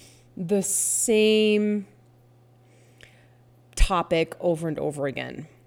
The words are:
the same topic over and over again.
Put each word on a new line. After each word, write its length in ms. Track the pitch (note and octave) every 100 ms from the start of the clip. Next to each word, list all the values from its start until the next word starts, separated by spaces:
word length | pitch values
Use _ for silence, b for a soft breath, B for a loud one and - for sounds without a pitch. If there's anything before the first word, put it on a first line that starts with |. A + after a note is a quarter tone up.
| b b b -
the 240 | F3 G3+
same 1300 | F#3 - - - - G#3+ G#3+ G#3+ G#3+ G#3 G#3 G#3 G3 - _ _ _ _ _ _ b b b b b b b b b _ _ -
topic 600 | - F3+ E3 E3 E3 -
over 280 | F3 D#3+ E3
and 100 | D3+
over 300 | D3 D3 C#3
again. 400 | C3 B2+ B2 D#3 -